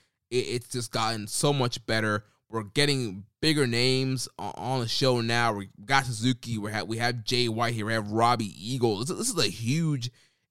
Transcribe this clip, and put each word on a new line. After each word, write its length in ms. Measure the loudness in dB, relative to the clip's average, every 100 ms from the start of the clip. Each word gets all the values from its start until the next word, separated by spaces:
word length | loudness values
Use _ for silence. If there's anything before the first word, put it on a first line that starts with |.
| _ _ -4
It, 160 | -2 -2
it's 220 | -4 -6
just 240 | -8 -4
gotten 340 | -2 -2 -2 -4
so 260 | 0 2
much 320 | 2 0 -2 -2
better. 380 | 0 0 -2 -4 _ _
We're 140 | -8
getting 600 | -4 0 2 2 -2 -8 -14 _
bigger 260 | 0 2 2
names 640 | 2 2 2 0 -4 -6 -8
o-, 140 | -10 -6
on 240 | -4 -2
the 80 | -2
show 320 | 2 2 2
now. 320 | 2 2 2
We 180 | 0 -6 -10
got 220 | 2 4 4
Suzuki. 500 | 0 0 0 -2 -4
We 140 | -4
have, 160 | -4 -4
we 120 | -2
have 260 | -2 -2
Jay 240 | 0 2 2
White 260 | 2 0
here. 120 | 0 0
We 60 |
have 180 | -2 0
Robbie 420 | 4 4 4 0 -8
Eagle. 420 | -8 0 2 2
This, 100 | -2
this 200 | -4 -2
is 100 | 0
a 100 | 0
huge 640 | 0 -2 0 0 0 -4 -12 _ _ _